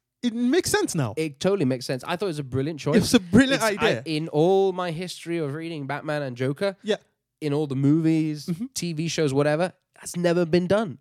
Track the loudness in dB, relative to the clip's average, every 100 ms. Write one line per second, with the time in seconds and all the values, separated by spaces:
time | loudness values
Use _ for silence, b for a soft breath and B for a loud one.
0 | _ _ -4 0 2 2 2 0 0 0
1 | -2 -2 -6 -2 0 2 2 0 -4 -6
2 | -4 -4 -4 -6 -6 -4 -4 -4 0 2
3 | 4 2 4 4 4 4 0 2 0 0
4 | -2 -4 -2 2 4 4 2 0 -4 -6
5 | -8 -10 -6 -4 -4 -6 -8 -8 -6 -6
6 | -4 -4 -4 -4 -2 -2 -4 -4 -4 -4
7 | -4 _ _ _ -2 -2 -2 2 4 4
8 | 4 2 0 -4 -8 -8 -8 -6 -6 -4
9 | -4 0 2 2 2 2 -2 -6 _ _
10 | -12 -2 2 2 2 0 2 0 0 -6